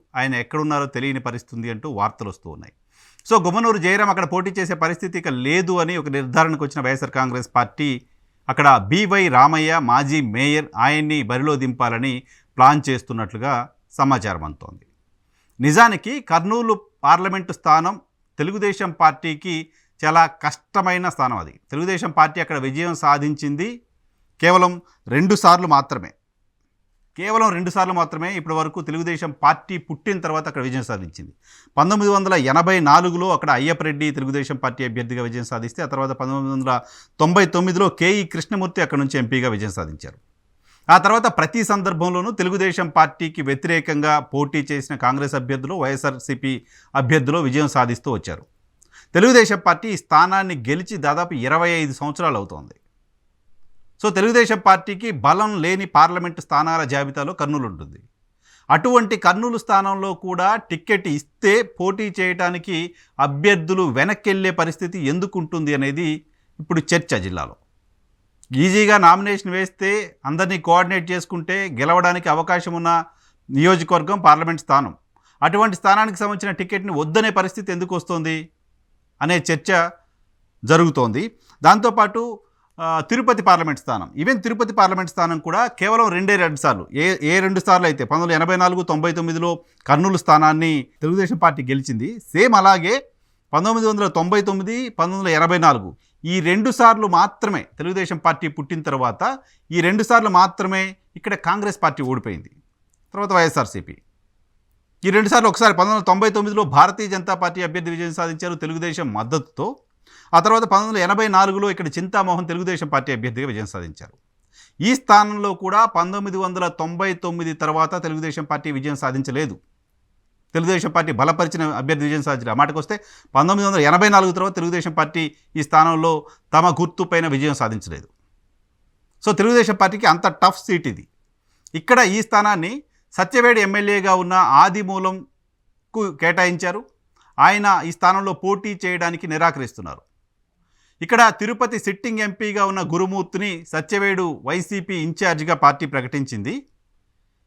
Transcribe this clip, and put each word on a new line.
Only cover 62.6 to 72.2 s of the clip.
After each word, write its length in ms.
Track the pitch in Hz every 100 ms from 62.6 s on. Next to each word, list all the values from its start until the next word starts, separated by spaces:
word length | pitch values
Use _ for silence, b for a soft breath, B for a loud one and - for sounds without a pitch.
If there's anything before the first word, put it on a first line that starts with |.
| 170 170 175 b b b
అభ్యర్థులు 640 | 143 143 190 196 156 190
వెనక్కెళ్లే 680 | 180 123 165 208 - 190 190
పరిస్థితి 480 | 175 165 160 180 185
ఎందుకుంటుంది 720 | 170 170 196 196 156 170 151
అనేది 520 | 143 139 143 170 151 _ _ _ -
ఇప్పుడు 220 | 156 165 147 170
చర్చ 240 | 165 117
జిల్లాలో. 360 | 92 90 65 - _ _ _ _ _ _ _ _ -
ఈజీగా 440 | 131 180 202 208 208
నామినేషన్ 540 | 175 180 202 196 196
వేస్తే, 640 | 185 190 - 196 208 180 _ 135
అందరినీ 320 | 160 185 185
కోఆర్డినేట్ 540 | 160 170 180 185 170
చేసుకుంటే 580 | 180 170 180 165 185 196 123
గెలవడానికి 500 | 139 175 180 175